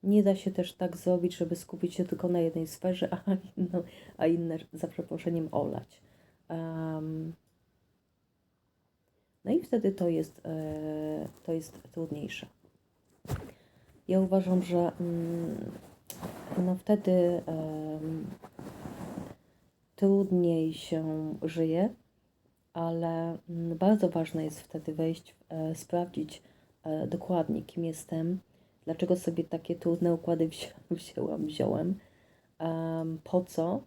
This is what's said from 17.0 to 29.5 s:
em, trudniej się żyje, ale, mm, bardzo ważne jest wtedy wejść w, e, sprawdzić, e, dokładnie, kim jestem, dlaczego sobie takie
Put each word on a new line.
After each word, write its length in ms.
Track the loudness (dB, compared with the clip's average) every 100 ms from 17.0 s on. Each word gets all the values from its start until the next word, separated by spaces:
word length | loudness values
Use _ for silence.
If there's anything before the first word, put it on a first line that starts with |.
| 6
em, 1120 | 6 6 4 -2 -4 -4 -4 -6 -6 -4 -4 -6 -12 -18 -16 -16 -14 -14 -12 -10 -8 -10 -14 _ _ _ _ _ 2
trudniej 800 | 6 6 6 4 6 4 2
się 600 | -2 -2 -2 0 -2 -4 -4
żyje, 460 | -4 0 2 4 2 0 _ _ _ _ _ _ _
ale, 640 | -4 -2 0 -2 -2 -4 -6 -8
mm, 280 | -6 -4 4
bardzo 320 | 6 6 6
ważne 340 | 2 0 -2
jest 180 | -4 -6
wtedy 320 | -10 -8 -6
wejść 380 | -2 0 -2 -8
w, 120 | _ _
e, 260 | -4 -4 -4
sprawdzić, 680 | -2 -2 -2 -4 -8 -10 _ _ _ _
e, 240 | -4 -2 -2
dokładnie, 540 | -4 0 0 0 -2
kim 240 | -4 -6 -4
jestem, 540 | -6 -6 -2 -2 -4 _ _ _ _ -8
dlaczego 280 | -2 2 2
sobie 280 | 2 -2
takie 320 | -2